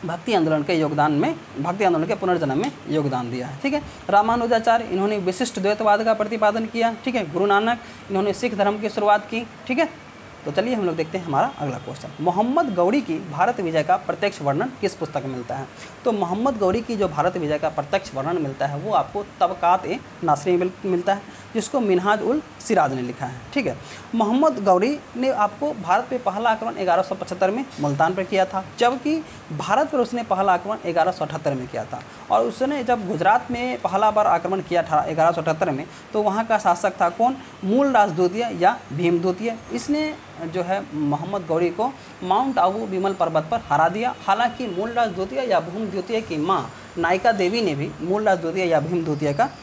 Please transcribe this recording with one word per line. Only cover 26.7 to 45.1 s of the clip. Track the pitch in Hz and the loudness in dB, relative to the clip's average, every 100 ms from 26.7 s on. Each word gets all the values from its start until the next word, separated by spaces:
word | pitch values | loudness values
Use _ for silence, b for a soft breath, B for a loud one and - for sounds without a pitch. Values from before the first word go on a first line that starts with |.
ग्यारह | - 185 175 | -4 2 2
सौ | 185 | 2
पचहत्तर | 185 - 180 190 | -4 -6 0 0
में | 220 262 - | 0 -6 -4
मुल्तान | 147 143 160 | -2 2 2
पर | 185 | 2
किया | 185 196 | 0 0
था, | 185 190 190 - | 2 -2 -8 0
जबकि | 240 262 294 320 311 B - 151 | 2 2 -2 -2 -4 B -10 -8
भारत | 156 226 294 | 0 2 2
पर | 277 | 0
उसने | 233 240 | 0 -2
पहला | 226 185 196 | -2 0 2
आक्रमण | 175 196 165 | 2 0 -6
ग्यारह | 175 165 165 | -2 2 2
सौ | 180 | 0
अठहत्तर | 151 151 156 | -4 -2 -2
में | 135 123 | -2 -6
किया | 117 | -8
था। | 107 123 B B B | -8 -10 B B B
और | 214 | 2
उसने | 233 - 262 294 | 2 0 -2 -2
जब | 240 240 185 | 0 0 0
गुजरात | 151 180 233 - | 2 4 4 2
में | 240 254 247 | -4 -4 -2
पहला | 185 190 214 | -2 2 2
बार | 214 214 | 4 2
आक्रमण | 170 170 190 | 2 0 -4
किया | - 170 | 0 -2
था | 165 156 - | 2 0 0
ग्यारह | 160 160 | 2 2
सौ | 170 | 4
अठहत्तर | 160 156 170 | -2 0 0
में, | 135 156 B B | -2 -6 B B
तो | 214 | 0
वहाँ | 208 202 226 | 0 0 0
का | 214 | 2
शासक | 196 180 196 185 | 2 2 0 2
था | 175 | 0
कौन? | 170 233 262 B B | 2 0 0 B B
मूलराज | 190 233 277 247 202 | 0 4 4 4 4
द्वितीय | 160 180 208 233 185 | 4 0 0 -4 2
या | 180 233 - | 2 2 -8
भीम | 143 175 175 | 0 2 2
द्वितीय। | 180 185 226 226 - | 2 -2 -4 -6 -8
इसने | 233 262 294 311 302 - - | -8 -2 0 0 -6 -14 -10
जो | 165 180 | -6 -4
है | 175 196 - | -2 -2 -4
मोहम्मद | 147 147 147 175 202 165 | -2 0 0 -2 -6 0
गौरी | 165 175 | 0 2
को | 170 240 269 B - | 0 -2 -4 B -10
माउंट | 185 196 269 233 | 0 2 2 4
आबू | 175 202 | 2 2
विमल | 220 190 190 | -4 0 0
पर्वत | 185 165 160 156 | 0 2 2 0
पर | 233 - | -4 0
हरा | 147 165 | 4 4
दिया। | 196 240 - - | 2 -4 -4 0
हालांकि | 202 240 233 240 | 2 2 0 -6
मूलराज | 175 220 233 | -4 -2 0
द्वितीय | 226 | 0